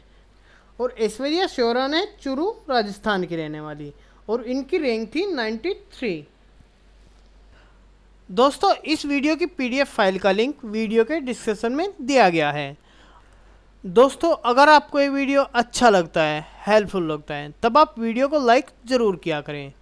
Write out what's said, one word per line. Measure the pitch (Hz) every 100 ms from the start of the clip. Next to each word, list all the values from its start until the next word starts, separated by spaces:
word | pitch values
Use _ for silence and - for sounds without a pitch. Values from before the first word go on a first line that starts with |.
| _ - _ _ _ - _ -
और | 247 233
ऐश्वर्या | 214 208 277 330 381
शोरान | - 233 247 269
है | 320 415 -
चुरू | 277 269 381 466 -
राजस्थान | 247 208 196 220 196
की | 165 165
रहने | 151 151
वाली | 151 151 147 - - _ -
और | 240
इनकी | 233 262 269 370
रैंक | 277 220 220 294
थी | 415
नाइंटी | 294 220 226 349
थ्री। | 415 - - 233 160 147 _ _ - - _ _ _ - - - _ - - - _ _ _ _ _ -
दोस्तों, | 190 277 - 392 320
इस | - 311 294
वीडियो | 285 294 311
की | 339
पीडीएफ़ | - 247 262 269
फाइल | - 196 190
का | 202
लिंक | 190 254 285 220
वीडियो | 220 220 226
के | 226 320
डिस्क्रिप्शन | 254 226 - 208 233
में | 269 403 381
दिया | 254 269 190
गया | 165 147
है। | 147 139 143 _ _ - - - - - - _ _
दोस्तों, | 190 180 269 - 330 302 233
अगर | 247 294
आपको | 294 294 285
ये | 285
वीडियो | 277 269 277
अच्छा | 269 240 240 - 240
लगता | 196 165 170
है, | 156 151 156 - 202
हेल्पफुल | 220 202 180 160
लगता | 151 - 147
है, | 147 -
तब | 233 269
आप | 311 226
वीडियो | 226 226 277
को | 302 240
लाइक | 247 - - 233
ज़रूर | 254 220 185
किया | 165 151
करें | 143 147 139 -